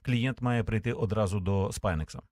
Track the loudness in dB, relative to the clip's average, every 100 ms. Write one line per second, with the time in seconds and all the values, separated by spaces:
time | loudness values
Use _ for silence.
0 | 0 2 2 0 0 0 0 0 0 -2
1 | 0 2 2 0 0 2 0 -2 -2 0
2 | -4 -10 -18